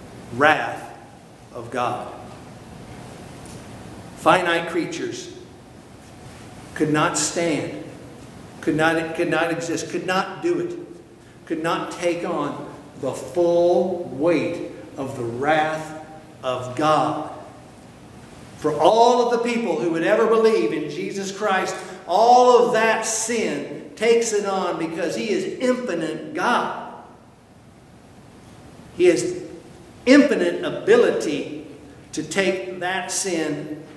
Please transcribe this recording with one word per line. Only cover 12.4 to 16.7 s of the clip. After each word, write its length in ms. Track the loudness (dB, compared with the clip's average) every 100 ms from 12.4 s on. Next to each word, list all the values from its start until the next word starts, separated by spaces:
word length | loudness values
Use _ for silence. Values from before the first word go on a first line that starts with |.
| -4 -6 -12 -14 -18 -8
the 120 | -6
full 920 | -6 -4 2 4 6 6 4 2 -2 -6
weight 580 | 0 2 2 0 -4 -8 -12 -14 -10
of 200 | -8 -6
the 80 |
wrath 800 | -6 -2 0 2 0 -4 -8 -12 -14 -18 -20 -10
of 320 | -6 -4 -6